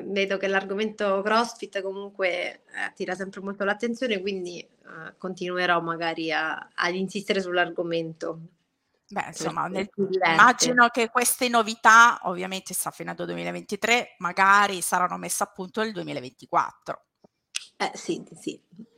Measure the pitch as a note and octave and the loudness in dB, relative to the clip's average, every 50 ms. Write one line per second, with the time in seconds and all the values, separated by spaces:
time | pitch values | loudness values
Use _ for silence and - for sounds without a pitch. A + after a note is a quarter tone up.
0 | F3+ F#3+ G3 G3 G3 G3 G3 F#3+ G3 G3 G3 F#3+ G3 G3 G3 G3 A3 G#3+ G#3+ - | -8 -6 -2 -2 -2 -2 -2 -2 -2 0 0 0 -2 -2 -4 -4 -4 -4 -4 -4
1 | G#3 G3+ F#3+ G3 G3 G#3+ G#3+ A3+ A#3+ A#3 - - G3+ G3 - G3+ F#3 G3 F#3+ G3+ | -2 0 0 0 0 2 2 2 2 0 -4 -12 -14 -8 -8 -6 -6 -6 -8 -8
2 | G3+ G3+ G3+ G3 F#3+ F3+ F3 F3 F3 - - - _ _ - G3+ G3+ - - - | -12 -12 -6 -2 -2 -2 -2 -2 -6 -8 -8 -12 _ _ -10 -8 -8 -8 -8 -8
3 | F#3+ F#3 F#3 F3+ G3 F#3+ G3 G3+ F#3+ G3 G3+ G3+ G3+ G3 G#3 G#3+ A#3 A#3 A#3 A#3 | -8 -6 -6 -8 -8 -10 -10 -12 -10 -10 -6 -4 -2 -2 -2 -2 -2 -6 -4 -4
4 | C4+ A#3+ G#3 F#3+ F3+ G#3 G3 F#3+ F3+ F3 F3 E3 - _ _ _ _ - - D#3+ | -2 -2 -2 -2 -4 -6 -6 -6 -8 -8 -10 -12 -16 _ _ _ _ -20 -18 -16
5 | D#3+ - - _ - F#3 F#3 F3 F#3 F3+ F3+ F3+ F3+ F3+ F3 E3+ E3 E3 E3 E3 | -16 -16 -16 _ -10 -10 -8 -6 -6 -6 -4 -2 2 2 2 2 2 -2 -4 -4
6 | E3+ E3 D#3+ E3 E3 D#3+ D3+ D#3 D#3+ D#3+ - - - - - - F3 F3 F3+ F#3+ | -2 -4 -4 -4 -4 -2 -2 -2 -2 -2 -4 -6 -10 -12 -6 -2 -2 -2 0 -2
7 | F#3+ F3+ - G#3 F#3 - G3+ F#3+ F#3 F3+ F3 F3+ F3 E3+ E3+ F3+ F3 E3+ E3 E3 | -4 -4 -6 -8 -4 -2 -2 -2 -2 -2 0 0 0 0 -2 -6 -6 -4 -4 -4
8 | E3 E3 D#3+ - E3+ E3 E3 E3 E3 E3+ _ _ _ _ _ _ _ _ _ _ | -4 -6 -8 -10 -10 -10 -10 -12 -14 -20 _ _ _ _ _ _ _ _ _ _
9 | _ - G#3 F#3+ - - E3 - D#3+ D3+ D#3 D#3+ D3 F3 F#3 F#3+ - G#3+ - - | _ -12 -8 -8 -8 -8 -8 -8 -8 -6 -4 -4 -6 -4 -4 -6 -6 -6 -2 -4
10 | G3 F#3+ F#3 F#3 F3+ E3 E3 E3 G#3+ B3 B3 - - B3 B3 B3 A#3+ A#3 - B3 | -2 0 2 2 2 4 8 8 8 8 8 4 2 2 6 6 6 6 4 0
11 | A3+ A3+ - B3 A#3+ - - - C4 B3 A#3 A#3 A3 G#3+ A3+ - - A3+ A3 A#3 | -2 0 0 0 0 0 0 0 0 2 2 2 2 2 -2 4 6 10 10 12
12 | A#3 A#3+ - - - - F#3 F3 F#3 F#3+ F#3+ F#3+ - - F#3 - - D#3 - - | 10 10 6 2 -4 -6 -6 -4 -6 -6 -6 -8 -8 -8 -6 -6 -6 -6 -8 -10
13 | E3+ E3+ F3 F3 F3 F3 F3 E3+ E3+ F3 F3 F3 F3 - G#3 G3 - A3 A#3 B3 | -10 -10 -8 -8 -6 -6 -6 -6 -6 -6 -6 -8 -8 -8 -8 -2 2 2 2 2
14 | G#3 - - - F3 F3 F3+ F#3 F#3+ G3 G3 G3+ G3+ G3 G3 F3 - - G3 F3+ | 0 -2 -10 -6 -4 -4 2 4 6 8 8 8 6 4 2 -2 -2 0 2 2
15 | F3+ F3 F3+ F3+ F3 F3 - - G3+ - _ - F#3 F3+ - A3 A3 A3+ G#3+ F3 | 2 0 -2 -4 -6 -6 -2 -4 -4 -4 _ -12 -12 -8 -4 -4 -4 -4 -4 -8
16 | E3+ D3 D3 C#3 B2 C3 _ _ D3 - E3+ E3 - - - _ - - - - | -8 -8 -8 -8 -8 -10 _ _ -10 -2 0 0 0 0 -4 _ -12 -12 -12 -12
17 | _ _ _ _ _ - _ _ _ _ - - - - _ - G3+ - - - | _ _ _ _ _ -20 _ _ _ _ -10 -10 -10 -10 _ -6 -4 -4 -4 -8
18 | - - E3+ - - - E3+ - - - - - _ _ _ - - _ - | -6 -6 -6 -6 -6 -14 -18 -12 -10 -10 -10 -12 _ _ _ -20 -20 _ -18